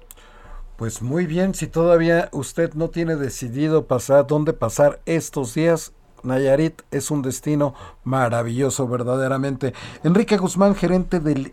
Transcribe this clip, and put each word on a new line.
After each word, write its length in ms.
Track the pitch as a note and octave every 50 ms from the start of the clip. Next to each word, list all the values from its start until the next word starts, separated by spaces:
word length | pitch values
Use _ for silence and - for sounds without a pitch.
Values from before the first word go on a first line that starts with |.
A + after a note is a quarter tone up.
| - - - - - - - - - - - - - - - -
Pues 240 | A2+ A2+ G#2+ -
muy 240 | A2 B2 C#3 E3+ F3+
bien, 300 | E3+ D#3 F3 F#3 F#3+ F#3
si 100 | - D#3+
todavía 640 | D3+ - E3 E3 F3 F3 E3 E3 E3 E3+ E3+ F3 E3+
usted 440 | - D3+ C3 - - - E3 E3 E3
no 140 | D3+ E3 E3
tiene 260 | E3 E3+ E3+ E3 D#3+
decidido 720 | D3 C#3 B2+ - - C3 A#2+ A2+ C3+ D3+ D#3 D#3 D#3 B2 -
pasar, 400 | C3 B2 - - C3+ C#3+ C#3 B2
dónde 260 | D3 D3+ D3+ D3+ D#3+
pasar 460 | - - A2+ - - D3 D3 C#3 - - -
estos 480 | E3 E3 - - - D3+ C3+ A#2+ -
días, 400 | D#3 D#3 E3+ E3+ D#3 - - - _ _ _ _ - -
Nayarit 600 | B2+ B2+ C3 C#3 C3+ C3+ C#3 D#3+ D#3+ E3 - - _
es 180 | - C#3+ C3+ -
un 140 | D3+ D3 C3
destino 500 | C3+ B2+ - - D3+ D3+ D3 D3 C#3 - - - - - - -
maravilloso, 840 | B2+ B2+ C3 B2+ A#2 A2+ A#2 A#2+ A#2 A#2 B2 C#3 C3 A#2+ - C3+ A#2
verdaderamente. 840 | A#2+ A#2+ A#2+ A#2+ B2+ C3+ C3+ C3 C3+ C3+ C3 C#3 C#3 B2 - B2+ - - - - - - -
Enrique 340 | D#3 F3+ G3+ A#3 - A3 F#3+
Guzmán, 380 | F3+ F3+ - F3 G3 G3+ G3
gerente 440 | G3+ - E3 F3+ F#3 F3+ - - F3+
del 300 | D3+ D#3 D3 C3 C3+ C3+